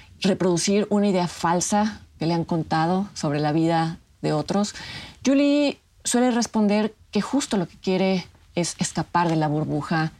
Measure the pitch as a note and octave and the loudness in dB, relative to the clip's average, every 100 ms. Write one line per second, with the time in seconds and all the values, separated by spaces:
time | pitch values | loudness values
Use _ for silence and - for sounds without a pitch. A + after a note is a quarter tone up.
0 | - - F#3+ G3 F#3 E3+ - G3+ G#3 G#3 | -20 -4 -2 0 0 0 2 0 2 0
1 | G3+ F#3+ F3 - E3+ F3 E3+ G#3 G#3+ G#3 | 2 2 -2 -2 0 0 0 0 0 -4
2 | - - D#3 E3+ E3 E3+ D3+ D#3+ E3 F#3 | -14 -6 -2 -2 -2 -4 -2 0 0 0
3 | G3+ - D#3+ D3 D3+ D3+ E3 E3 E3 E3 | -2 -4 -4 0 0 2 2 2 0 -4
4 | _ _ D3+ D3+ D3+ G3 G#3 - - - | _ _ -2 -2 0 0 -2 -4 -14 -14
5 | - - - C#4 C#4+ C#4+ C#4+ - _ _ | -16 -6 0 4 4 4 2 -2 _ _
6 | - A#3+ B3+ A#3 G#3+ A3 G#3 G#3 G#3+ - | -2 2 2 2 0 0 2 2 0 -4
7 | - G#3+ G3 C4+ C#4 G#3+ E3+ - - F#3 | -6 -4 -2 -2 0 -2 -2 -4 -2 0
8 | F#3+ F#3+ - - - - E3+ - - - | 2 0 -4 -14 -10 -4 -4 -4 -4 -4
9 | D#3+ F3 E3+ D#3+ D3+ D3 D3 D3 D3 E3 | -2 0 2 2 0 0 -2 -4 -2 -2
10 | D#3+ - | -2 -6